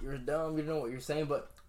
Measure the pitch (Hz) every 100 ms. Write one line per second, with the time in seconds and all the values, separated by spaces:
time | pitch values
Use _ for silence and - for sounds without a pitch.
0 | 131 139 127 156 160 156 151 156 120 127
1 | - 151 151 143 - -